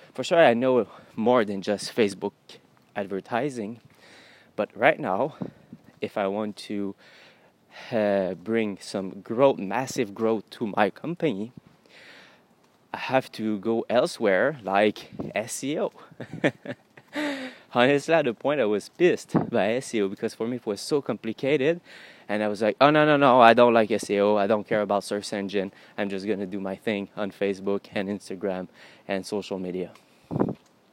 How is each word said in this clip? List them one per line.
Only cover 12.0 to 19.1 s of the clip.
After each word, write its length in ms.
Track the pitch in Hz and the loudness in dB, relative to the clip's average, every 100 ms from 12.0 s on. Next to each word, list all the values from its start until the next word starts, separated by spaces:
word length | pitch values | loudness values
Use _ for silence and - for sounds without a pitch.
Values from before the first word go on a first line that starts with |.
| - - - _ _ _ _ _ _ | -20 -20 -20 _ _ _ _ _ _
I 40 | - | -12
have 340 | - 131 - | -2 0 -2
to 260 | - 110 107 | -4 -4 -2
go 260 | 104 113 - | -2 -2 0
elsewhere, 720 | 113 165 - 107 92 123 151 | 0 0 0 2 4 2 -2
like 480 | 95 98 107 - - - - 98 | -2 2 2 0 -8 -12 -8 -6
S 280 | 113 - | -6 -8
E 160 | 135 156 | -6 -4
O. 120 | 214 - - - - - | -6 -8 -18 -18 -16 -4
<laughs> 1300 | 151 - - - _ - - 294 294 277 262 - - | -2 -2 -8 -16 _ -20 -12 -6 -6 -6 -12 -16 -4
Honestly, 400 | - 127 143 139 | 2 4 4 2
at 120 | 160 139 | 0 0
the 80 | |
point 260 | 110 135 147 | -2 -2 0
I 60 | 107 | 0
was 240 | 104 - | 0 -4
pissed 460 | - 175 | 0 2